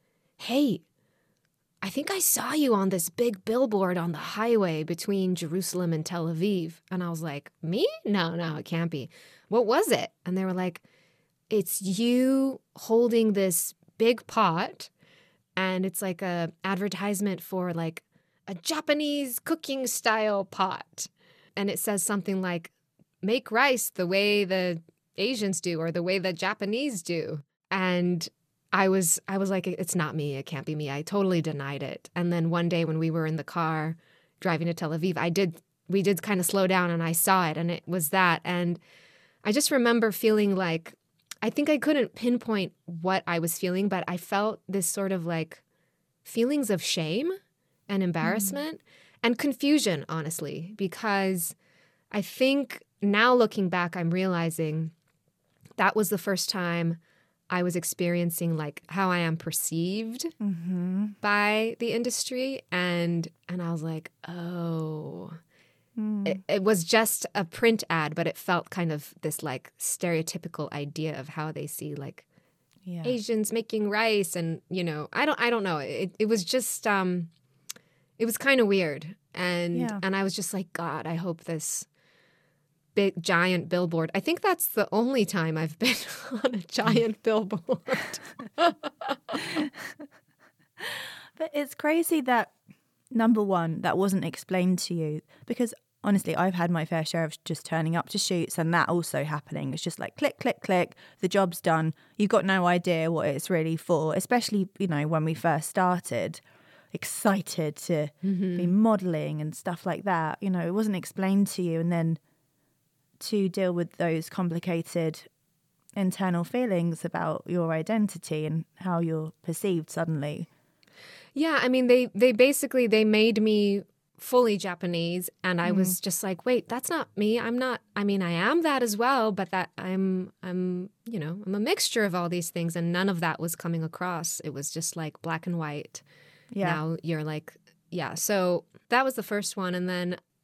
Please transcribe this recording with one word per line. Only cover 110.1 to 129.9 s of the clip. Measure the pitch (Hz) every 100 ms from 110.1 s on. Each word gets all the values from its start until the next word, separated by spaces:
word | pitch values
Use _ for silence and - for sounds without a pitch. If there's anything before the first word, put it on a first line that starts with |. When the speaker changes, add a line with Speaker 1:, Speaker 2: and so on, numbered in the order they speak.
| 175 160 -
Speaker 2:
You | 196
know, | 180 170
it |
wasn't | 196 214 190
explained | 135 - 190 196 196
to | -
you, | 180 165
and | 170
then | 170 165 160 _ _ _ _ _ _ _ _ _ -
to | - 208 190
deal | 185 185
with | 175 170 -
those | 170 160 165
complicated | - 175 165 180 170 170 175 160 160 - _ _ _ _ _ _ -
internal | 185 - 190 170 170
feelings | 247 247 185 170 160
about | 165 170 160 156 -
your | 175 165
identity | 160 156 220 208 165 - 156 156
and | 160 - -
how | 185 170
you're | 170 160 160 -
perceived | - 165 202 175 156
suddenly. | - 165 156 147 160 170 _ _ _ _ - - - -
Speaker 1:
Yeah, | - 320 285
I | 254
mean, | 254 247
they, | 247 254 202
they | 254
basically, | 220 262 285 277 262 233
they | 214
made | 214 214 220 214
me | 214 214 202 202 - _ _ -
fully | - 247 240 202
Japanese, | 196 175 180 170 170 180 180 -
and | 185 175
I | 175
was | 196 185 185
Speaker 2:
Mm. |
Speaker 1:
just | - -
like, | 202 180 -
"Wait, | 247 -
that's | 240 -
not | 330 - -
me. | 208 233
I'm | - 240
not, | 254 247 _ -
I | 202
mean, | 196
I | 175
am | 170 196 330
that | 320 269
as | 240 208
well, | 240 269 220
but | 190 185
that | 190 180 -
I'm, | 185